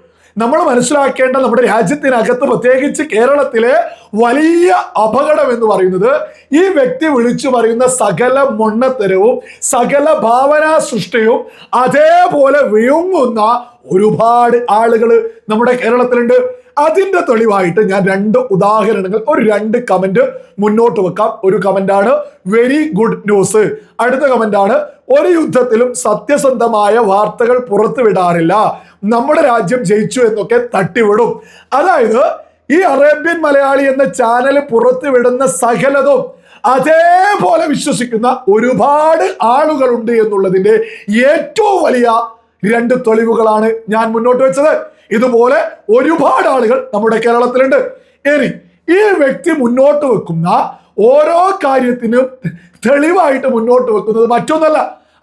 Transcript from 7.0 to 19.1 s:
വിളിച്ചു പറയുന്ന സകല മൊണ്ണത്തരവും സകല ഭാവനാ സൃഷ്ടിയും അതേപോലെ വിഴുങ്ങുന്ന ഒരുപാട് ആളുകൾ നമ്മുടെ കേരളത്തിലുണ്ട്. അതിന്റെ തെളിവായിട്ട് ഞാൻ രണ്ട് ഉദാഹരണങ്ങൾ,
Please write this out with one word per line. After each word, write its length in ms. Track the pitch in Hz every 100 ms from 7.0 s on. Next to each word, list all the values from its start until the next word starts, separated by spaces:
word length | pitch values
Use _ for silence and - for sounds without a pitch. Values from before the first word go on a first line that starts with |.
| 320
വിളിച്ചു 420 | 262 233 240 269
പറയുന്ന 380 | 247 226 226 254
സകല 540 | 254 208 165 247 262 277
മൊണ്ണത്തരവും 920 | 214 220 220 262 254 196 185 214 247 - -
സകല 500 | - 254 247 285 294
ഭാവനാ 640 | 302 220 240 277 302 311 311
സൃഷ്ടിയും 680 | - 226 - 240 220 262 - - -
അതേപോലെ 880 | 233 254 277 311 349 359 294 269 285
വിഴുങ്ങുന്ന 1040 | 240 214 240 311 359 359 240 220 214 240 - _ -
ഒരുപാട് 760 | 185 214 208 226 240 240 240 240
ആളുകൾ 600 | 208 233 226 226 233 - - -
നമ്മുടെ 280 | 214 240 247
കേരളത്തിലുണ്ട്. 840 | 220 247 247 247 233 247 247 - _ -
അതിന്റെ 420 | 302 339 392 370
തെളിവായിട്ട് 600 | - 226 226 196 180 185
ഞാൻ 280 | 208 196 190
രണ്ട് 300 | 196 214 247
ഉദാഹരണങ്ങൾ, 840 | 254 190 202 220 202 208 190